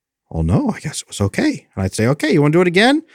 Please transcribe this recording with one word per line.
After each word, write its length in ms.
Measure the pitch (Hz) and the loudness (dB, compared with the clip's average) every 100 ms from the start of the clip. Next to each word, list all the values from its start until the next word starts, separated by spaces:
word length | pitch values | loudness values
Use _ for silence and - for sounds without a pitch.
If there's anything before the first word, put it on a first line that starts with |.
| _ _ - | _ _ -10
"Oh, 120 | 82 | -4
no, 280 | 80 104 285 | 0 0 0
I 100 | - | -4
guess 200 | 160 - | -8 -12
it 80 | - | -10
was 140 | - | -4
okay." 440 | 98 - 294 214 _ | -2 0 -2 -2 _
And 80 | - | -6
I'd 120 | 95 | -4
say, 120 | - 110 | 0 -2
"Okay, 240 | 151 311 | 0 0
you 120 | 196 | 2
wanna 100 | 147 | 2
do 80 | 165 | 2
it 60 | 180 | 2
again?" 380 | 170 240 294 - | 2 2 2 -2